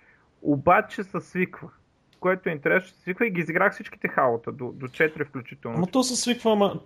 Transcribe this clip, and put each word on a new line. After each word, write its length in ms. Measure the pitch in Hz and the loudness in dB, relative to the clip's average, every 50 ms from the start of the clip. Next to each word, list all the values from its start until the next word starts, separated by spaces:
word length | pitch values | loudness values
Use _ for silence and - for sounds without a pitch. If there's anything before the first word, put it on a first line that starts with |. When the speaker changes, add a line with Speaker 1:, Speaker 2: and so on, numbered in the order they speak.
| _ _ _ _ _ _ _ _ | _ _ _ _ _ _ _ _
Speaker 1:
обаче 600 | - - 147 135 131 180 180 208 214 - - - 202 | -2 -2 -2 2 4 4 4 4 4 0 -6 -10 -10
се 160 | - - 175 | -8 -8 -8
свиква. 480 | - - - 180 185 175 - - - 156 - _ _ _ _ _ _ _ _ _ | -8 -6 -4 -4 -4 -4 -4 -10 -20 -20 -20 _ _ _ _ _ _ _ _ _
Което 300 | - 175 190 185 - 196 | -2 0 0 0 -2 -4
е 40 | 165 | -4
интересно, 360 | 143 - 165 175 185 185 - | -2 0 2 2 2 0 -2
се 120 | - _ | -8 _
свиква 260 | _ 175 185 - 240 233 | _ -8 -4 -2 -2 0
и 40 | |
ги 100 | 185 170 | 0 -2
изиграх 320 | 165 160 160 180 190 202 - | 0 2 2 4 4 2 0
всичките 340 | - 214 - - - - 190 | -2 -8 -18 -10 -4 -2 0
Халота, 440 | - - 143 127 117 113 - 117 | 2 2 2 2 2 0 -4 -8
до, 200 | 113 139 127 120 | -10 -8 -10 -10
до 160 | - 139 135 123 | -10 -10 -12 -10
четири 380 | - - 160 156 156 160 143 | 0 0 0 0 0 -2 -8
включително. 520 | - - 135 120 - 139 - - 120 117 135 | -8 -8 -10 -12 -12 -16 -14 -10 -6 -2 -2
Speaker 2:
Ама 100 | 180 180 | -2 0
то 160 | - 262 254 | 0 0 0
се 120 | 254 247 | 0 -2
свиква, 360 | 226 - 240 240 240 - 226 214 | -2 -2 -2 -2 0 2 2 4
ама, 260 | 208 202 190 170 165 - | 4 4 2 2 -2 -8